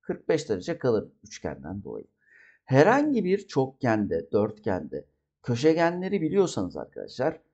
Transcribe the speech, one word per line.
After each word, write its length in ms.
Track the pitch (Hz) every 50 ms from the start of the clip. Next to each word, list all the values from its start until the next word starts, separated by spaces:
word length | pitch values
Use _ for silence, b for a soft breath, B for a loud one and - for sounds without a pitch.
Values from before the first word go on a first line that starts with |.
Kırk 280 | _ - 175 170 - -
beş 200 | 170 151 - -
derece 280 | 107 90 180 - 170
kalır 320 | 165 - 170 156 107 - - _ _ _
üçgenden 600 | 98 - - - 85 69 69 67 78 95 101 -
dolayı. 220 | - 55 53 - _ _ b b b b b b b b b b
Herhangi 580 | - 131 135 151 190 240 277 294 311 277 226 180
bir 240 | 180 190 202 -
çokgende, 840 | _ - 139 135 131 - _ - 123 113 110 104 92 - 82 - -
dörtgende 720 | - 104 104 107 107 - - 113 95 87 76 67 69 71 - _ _ _ _ _ _ _ _
köşegenleri 800 | - 120 117 143 156 160 165 170 165 175 175 180 185 202 196
biliyorsanız 560 | 160 156 175 202 190 165 - 117 95 87 -
arkadaşlar 640 | 76 60 - _ 53 50 - - 113 127 127 - - _ _